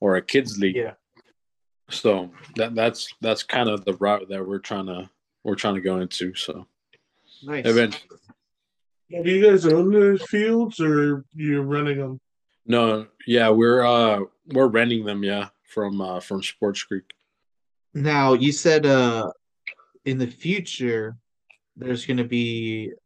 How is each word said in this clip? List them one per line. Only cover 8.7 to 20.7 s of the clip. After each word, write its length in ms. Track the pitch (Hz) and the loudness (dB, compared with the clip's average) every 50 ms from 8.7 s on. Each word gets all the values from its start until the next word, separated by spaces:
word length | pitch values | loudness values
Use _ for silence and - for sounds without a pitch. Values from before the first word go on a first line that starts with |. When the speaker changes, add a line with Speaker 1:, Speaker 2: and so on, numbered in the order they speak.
| _ _ _ _ _ _ _ _ | _ _ _ _ _ _ _ _
Speaker 3:
Do 200 | 170 175 170 180 | -10 -6 -2 0
you 180 | 190 196 208 214 | 2 6 6 8
guys 180 | 196 185 165 | 8 6 6
own 260 | 160 156 170 180 196 208 | 6 4 4 4 4 4
the 260 | 208 202 202 196 190 - | 6 6 6 4 2 0
fields, 540 | - - 208 214 226 226 233 233 214 - - | -2 -2 0 0 2 2 0 0 -2 -4 -2
or 440 | 160 156 151 147 147 147 143 139 135 - - | 0 0 2 2 2 0 0 -2 -6 -12 -12
you're 280 | 156 151 151 143 143 139 | -8 -4 -2 -2 -2 -2
renting 360 | 139 143 147 147 147 139 139 | -2 -2 -2 -2 -2 -4 -4
them? 220 | 139 131 131 131 - _ _ _ _ _ _ _ _ | -6 -8 -10 -12 -16 _ _ _ _ _ _ _ _
Speaker 1:
No, 400 | 113 117 120 117 113 107 107 110 - _ - - | 0 2 2 2 2 0 -2 -4 -10 _ -12 -4
yeah, 240 | 117 120 120 113 110 | 0 2 4 4 6
we're, 340 | 110 113 117 120 123 127 120 | 6 6 6 6 4 4 4
uh, 360 | 120 120 117 117 110 104 101 98 - _ _ _ | 4 4 4 4 4 2 0 -2 -6 _ _ _
we're 220 | - 143 131 135 123 | -4 2 2 4 4
renting 360 | 107 113 120 120 117 113 107 | 4 2 2 2 0 -2 -4
them, 180 | 104 101 101 101 | -4 -6 -4 -4
yeah, 260 | 98 101 101 101 - _ _ _ | -4 -4 -4 -6 -8 _ _ _
from, 360 | _ - 110 104 101 98 98 | _ -8 -6 -6 -4 -4 -6
uh, 180 | 95 92 90 90 | -6 -6 -8 -10
from 240 | - - 101 95 95 | -8 -8 -8 -8 -8
Sports 400 | - - _ 107 101 98 - - | -8 -6 _ -4 -4 -4 -6 -8
Creek. 300 | - 101 95 - - - _ _ _ _ _ _ _ _ _ _ _ _ _ _ _ - | -8 -8 -10 -10 -12 -20 _ _ _ _ _ _ _ _ _ _ _ _ _ _ _ -8
Speaker 2:
Now, 380 | 151 139 151 147 143 139 135 131 | -4 -2 0 0 2 4 4 4
you 200 | 120 131 147 139 | 4 2 0 0
said, 340 | - - 170 156 156 147 | 2 2 2 4 4 4
uh, 440 | 143 135 131 123 120 117 113 107 90 - - _ _ _ _ _ - - _ _ _ _ _ _ | 4 4 4 4 2 0 -2 -4 -6 -10 -14 _ _ _ _ _ -20 -20 _ _ _ _ _ _
in 140 | 135 131 131 | -6 -4 -4
the 80 | 127 | -4
future, 920 | 120 123 - - 160 196 208 175 - | -6 -6 -8 -6 -4 -4 -4 -6 -8